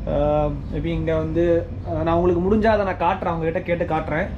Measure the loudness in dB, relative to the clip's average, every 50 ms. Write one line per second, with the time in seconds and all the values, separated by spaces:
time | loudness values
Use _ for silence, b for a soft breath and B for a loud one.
0 | -4 -2 0 0 2 2 2 2 0 0 -2 -4 -6 -6 -6 -4 -2 -2 -2 -2
1 | 0 0 0 0 -2 0 0 2 2 4 2 2 0 -2 -8 -8 -6 -4 -4 -2
2 | 0 2 2 2 4 4 2 2 2 2 2 4 4 4 4 2 2 0 -2 0
3 | 0 0 0 0 -2 -2 -2 -2 -2 -2 -2 -2 -2 -2 -2 -2 0 -2 -2 -2
4 | -2 -2 -2 -2 -4 -4 -6